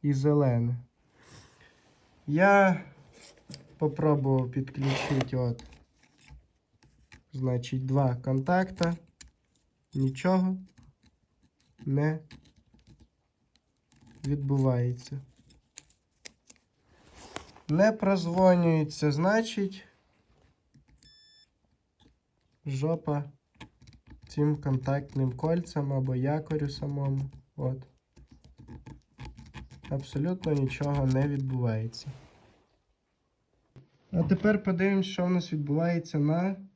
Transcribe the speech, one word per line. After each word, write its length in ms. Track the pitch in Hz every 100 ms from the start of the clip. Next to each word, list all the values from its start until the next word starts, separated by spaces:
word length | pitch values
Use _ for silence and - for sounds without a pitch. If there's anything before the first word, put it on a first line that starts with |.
і 120 | 147
зелене. 640 | 139 143 147 139 120 120 120 - _ _ _ - - - _ - _ _ _ _ _ -
Я 560 | 151 190 202 196 165 - - - - - - _ - - -
попробував 760 | 156 139 156 147 135 131 127
підключити 880 | 139 135 - 135 135 - 139 127 131
от, 260 | 123 117 - - _ _ _ _ - - _ _ _ _ _ _ _ - _
значить, 520 | 135 131 123 120 131 131
два 300 | 135 135 123
контакта. 800 | 131 131 135 180 185 - 170 170 - _ - _ _ _ _ _ _
Нічого 640 | 139 135 135 185 185 185 185 - _ - _ _ _ _ _ _ _ _ _ -
не 340 | 139 151 156 - - - _ _ _ _ - - _ _ _ _ _ _ _ _ _ - - 139
відбувається. 920 | 143 139 139 135 123 123 123 - 139 - _ _ _ _ - _ _ _ _ - _ _ - _ _ _ _ - - - - - - -
Не 220 | 151 208
прозвонюється, 1200 | 220 196 196 170 170 185 180 170 160 151 - 151
значить, 760 | 143 180 214 220 - 196 - - _ _ _ _ _ _ _ _ _ _ _ - _ _ _ _ _ _ _ _ _ _ _ _ _ _ _ 151
жопа 580 | 131 151 165 - 147 143 - _ _ - _ - - _ - -
цим 340 | - 147 147
контактним 680 | 143 131 135 139 143 135 131
кольцям 640 | 123 156 170 170 156 143
або 220 | 135 131 127
якорю 540 | 135 151 151 156 147
самому. 600 | - 147 143 139 135 135 - _ -
От. 280 | 131 131 - _ _ _ - - - - - - - - _ _ - - - - - - -
Абсолютно 640 | 135 - 143 160 185 -
нічого 520 | 147 131 - 143 143 135
не 220 | 131 143
відбувається. 840 | 143 131 127 120 110 113 - 147 135 - - _ _ _ _ _ _ _ _ _ _ _ _ _ - _ _ _
А 120 | 180
тепер 400 | 165 190 214 208
подивимось, 420 | 196 175 190 196 190
що 200 | - 180
в 40 |
нас 240 | 180 -
відбувається 640 | 156 143 147 170 170 170 151
на 360 | 147 165 185 196 -